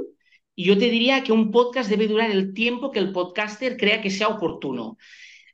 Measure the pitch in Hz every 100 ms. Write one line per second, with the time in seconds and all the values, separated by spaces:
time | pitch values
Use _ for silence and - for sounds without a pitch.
0 | - _ _ _ _ - 180 202 240 226
1 | 240 269 269 220 220 226 247 254 220 208
2 | 220 214 226 196 196 202 233 240 277 233
3 | 190 185 180 - 214 208 262 - 208 220
4 | 202 190 214 214 170 - 147 123 113 -
5 | - - - - _